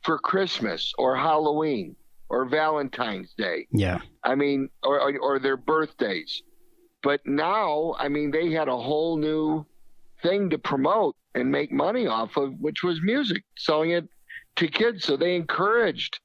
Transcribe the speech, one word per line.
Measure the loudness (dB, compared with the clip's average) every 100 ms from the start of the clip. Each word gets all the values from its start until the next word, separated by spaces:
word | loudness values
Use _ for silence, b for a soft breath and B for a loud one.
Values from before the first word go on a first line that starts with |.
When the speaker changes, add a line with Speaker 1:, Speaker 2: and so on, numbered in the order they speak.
Speaker 1:
for | -2 -2
Christmas | 0 0 0 -2 -4 -4 -6 0
or | 0 2
Halloween | 2 2 2 2 0 0 -4 -12 -20 -20 -4
or | -2 2
Valentine's | 2 2 0 -2 -4 -4 -4 -10 -6
Day. | -4 -2 -2
Speaker 2:
Yeah. | 0 2 0 -6 _
Speaker 1:
I | -2 2
mean, | 2 0 -4 -4
or, | 0 2
or, | 0 0
or | 0 0
their | 0 -2
birthdays. | 0 0 0 -2 -2 -2 -6 -12 -12 -20 -20 _ _ _
But | 0 0 0
now, | 0 2 2 2 0 -2 -2
I | -2
mean, | -2 0
they | 0 0
had | 0 0
a | -2
whole | 0 0 0 0
new | 0 0 0 -2 -4 -18 -20 -20 -20 -2
thing | 0 2 2
to | -2
promote | -2 0 2 2 2 -2 _ -2
and | 0
make | 0 0
money | 0 2 2 0
off | 0 -2 -2
of, | -2 -2
which | -6 -2
was | -2 0
music, | 0 0 0 -2 _ -6
selling | 0 2 2
it | 0 -2 _ _ B B -2
to | 0
kids. | 2 2 2
So | -2 2
they | 2 0
encouraged | 0 0 2 4 2 0 -8 -10